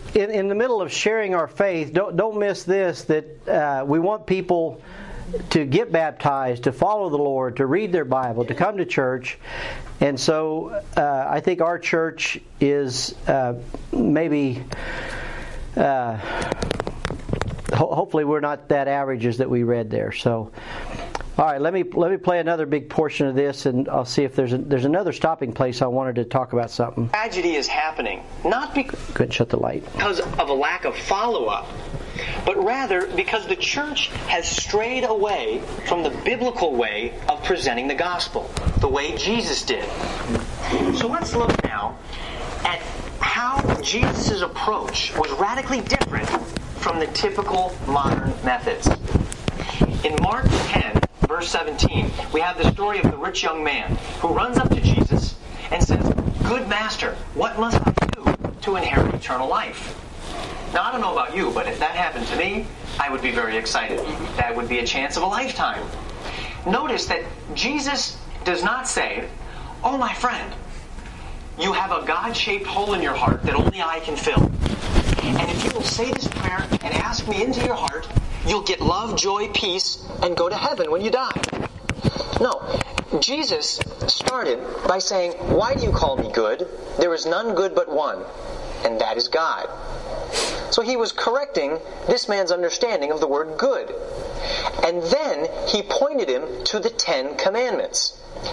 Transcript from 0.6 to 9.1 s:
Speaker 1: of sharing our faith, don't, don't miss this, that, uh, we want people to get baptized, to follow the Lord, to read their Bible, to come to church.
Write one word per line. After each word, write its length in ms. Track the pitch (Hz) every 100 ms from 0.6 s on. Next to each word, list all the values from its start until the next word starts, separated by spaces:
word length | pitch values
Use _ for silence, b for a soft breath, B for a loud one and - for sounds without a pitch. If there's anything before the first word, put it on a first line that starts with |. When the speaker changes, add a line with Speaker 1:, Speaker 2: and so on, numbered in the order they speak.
| 254 226
Speaker 1:
of 100 | 165
sharing 420 | - 208 220 208 180
our 140 | 151
faith, 460 | - 202 170 147 160
don't, 220 | 196 170
don't 220 | 220 214
miss 260 | 202 185 -
this, 400 | 196 185 147 -
that, 440 | 156 156 - -
uh, 360 | 170 147 139 139
we 120 | 156
want 280 | 175 214 214
people 560 | 185 175 175 160 120 B B B B B 160 -
to 140 | 165 143
get 260 | 151 233
baptized, 760 | 165 156 127 151 139 131 120 131
to 80 |
follow 360 | - 180 214 185
the 80 | 147
Lord, 400 | 143 135 127 120
to 100 | 135
read 260 | 165 214
their 120 | 175 135
Bible, 400 | 131 127 113 120
to 100 | 120
come 220 | 180 202
to 80 | 175
church. 540 | - 131